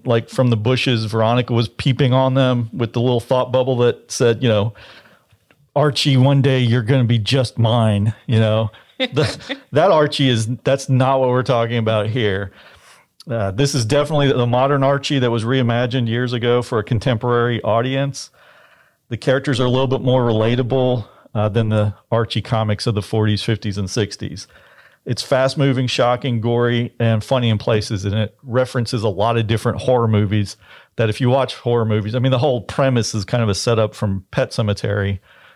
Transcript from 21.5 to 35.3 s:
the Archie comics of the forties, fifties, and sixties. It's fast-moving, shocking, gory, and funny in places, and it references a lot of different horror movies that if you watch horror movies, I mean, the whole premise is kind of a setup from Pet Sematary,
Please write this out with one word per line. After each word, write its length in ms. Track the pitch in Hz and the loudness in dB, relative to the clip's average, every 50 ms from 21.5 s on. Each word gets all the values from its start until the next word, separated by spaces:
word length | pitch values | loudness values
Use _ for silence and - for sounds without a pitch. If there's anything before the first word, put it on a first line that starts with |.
| 98 117 113 107 | 0 0 0 2
the 240 | 107 107 104 104 98 - _ - | 2 2 0 0 -2 -6 _ -2
Archie 300 | 120 117 110 - - 110 | -2 -2 -2 -2 -4 -6
comics 460 | - - 120 110 110 104 104 - - | -4 -2 -2 0 0 0 -2 -2 -2
of 80 | 127 104 | -2 -2
the 80 | 104 98 | -2 -4
forties, 400 | - - 110 107 107 107 98 - | -2 -2 0 2 2 0 0 0
fifties, 340 | - 113 - - 107 92 | -2 -4 -2 -4 -6 -6
and 120 | 104 98 90 | -6 -6 -4
sixties. 580 | - 120 101 - - - - - - 104 - _ _ - _ _ - - - - _ _ - | -2 -2 -2 -2 -4 -12 -12 -12 -12 -14 -16 _ _ -20 _ _ -20 -20 -20 -20 _ _ -8
It's 200 | 131 123 - - | -8 -6 -6 0
fast-moving, 640 | - 139 127 131 135 - 156 139 139 127 127 131 | 2 2 4 4 2 2 2 2 2 2 0 -2
shocking, 540 | 120 - - 123 120 123 120 - 127 120 113 | -2 0 0 2 2 0 0 -2 -2 -2 0
gory, 520 | 107 120 120 120 120 120 120 117 120 117 _ - | 0 0 0 2 2 2 0 0 -2 -4 _ 0
and 240 | 117 117 113 107 - | 0 2 2 0 0
funny 260 | - 135 127 120 117 | 0 0 0 2 0
in 80 | 110 | 0
places, 480 | 101 - 120 113 107 98 - 110 92 101 | 0 0 0 0 0 0 -2 -6 -4 -4
and 80 | 101 98 | -4 -2
it 240 | 110 107 - _ _ - | -2 -4 -6 _ _ -10
references 580 | 131 110 127 127 - - 127 117 - - 110 | -4 -2 -2 0 0 -2 -4 -4 -2 -4 -2
a 80 | 107 110 | -2 -2
lot 260 | 90 87 104 117 117 | -2 0 0 0 0
of 120 | 117 110 | 0 0
different 340 | 104 117 104 - 120 - - | 0 0 0 0 -2 -2 -2
horror 260 | - 127 127 120 117 | 0 2 2 2 2
movies 500 | 110 110 104 107 95 107 104 101 - - _ - - - - - _ - | 2 2 2 2 2 0 -2 -2 -4 -8 _ -20 -20 -20 -20 -20 _ -4
that 120 | - 113 107 | -2 -2 -2
if 100 | 107 - | 0 0
you 80 | 131 | 0
watch 280 | 123 127 135 127 - - | 2 2 2 0 -2 -4
horror 300 | - - 123 120 117 113 | -8 -4 -2 0 0 0
movies, 280 | 110 107 107 101 107 117 | 0 0 -2 -2 -2 -4
I 60 | 127 | -2
mean, 120 | 127 135 | 0 0
the 60 | 131 | 2
whole 240 | 120 147 147 123 117 | 2 2 0 0 -2
premise 540 | - - - - 139 135 123 120 107 - - | -4 -6 -2 0 0 2 2 0 -2 -2 -4
is 100 | 107 95 | -6 -4
kind 160 | - - 120 | -2 -2 0
of 80 | 117 104 | 0 0
a 60 | 95 | -2
setup 400 | - - 123 117 110 107 104 - | -2 0 0 2 2 0 -2 -2
from 300 | - 110 101 95 95 - - | -4 -4 -4 -4 -4 -8 -6
Pet 220 | - 139 131 131 | -4 -4 -2 -2
Sematary, 680 | - - 113 104 101 - - 104 104 104 98 98 98 92 _ _ | -2 -2 -2 -2 -2 -2 -2 -4 -2 -2 -2 -2 -4 -6 _ _